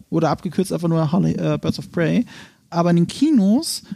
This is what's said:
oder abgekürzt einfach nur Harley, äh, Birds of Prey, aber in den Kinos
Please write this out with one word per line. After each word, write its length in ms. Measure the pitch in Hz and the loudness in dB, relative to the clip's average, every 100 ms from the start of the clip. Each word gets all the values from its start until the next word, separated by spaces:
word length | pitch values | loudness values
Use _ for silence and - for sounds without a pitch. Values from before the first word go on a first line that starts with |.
| - | -4
oder 200 | 165 156 | -2 0
abgekürzt 420 | 156 185 147 185 | -2 -4 -4 -2
einfach 160 | 165 170 | -2 0
nur 220 | 165 160 | 0 0
Harley, 220 | 170 - | 0 0
äh, 260 | - 160 151 | 0 -2 -2
Birds 200 | - - | -4 -6
of 100 | - | -6
Prey, 340 | - 160 170 247 - - _ _ | -2 0 0 -2 -8 -20 _ _
aber 220 | 170 170 | -2 2
in 60 | 175 | 2
den 100 | 170 | 2
Kinos 760 | - 294 285 190 233 330 - - | 0 2 4 4 2 0 -8 -10